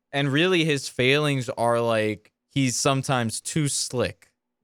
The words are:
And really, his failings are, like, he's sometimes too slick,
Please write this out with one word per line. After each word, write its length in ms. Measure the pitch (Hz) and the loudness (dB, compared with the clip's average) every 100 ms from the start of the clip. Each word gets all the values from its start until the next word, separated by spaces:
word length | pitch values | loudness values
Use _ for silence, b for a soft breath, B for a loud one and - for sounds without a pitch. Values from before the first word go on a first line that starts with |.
| _ | _
And 200 | 143 143 | -4 0
really, 320 | 135 175 185 | 2 2 2
his 240 | 160 143 - | 2 0 -4
failings 640 | - 127 143 151 139 120 | 0 2 4 2 -2 -4
are, 300 | - 117 117 | -2 0 2
like, 520 | 117 110 107 107 _ _ _ | 2 2 0 -2 _ _ _
he's 280 | - 131 117 | -2 0 0
sometimes 640 | 147 135 127 135 117 - | 0 0 0 -2 -2 -4
too 260 | - - 143 | -6 -2 -2
slick, 640 | - - 123 98 - _ _ _ _ | -2 -4 -2 -4 -6 _ _ _ _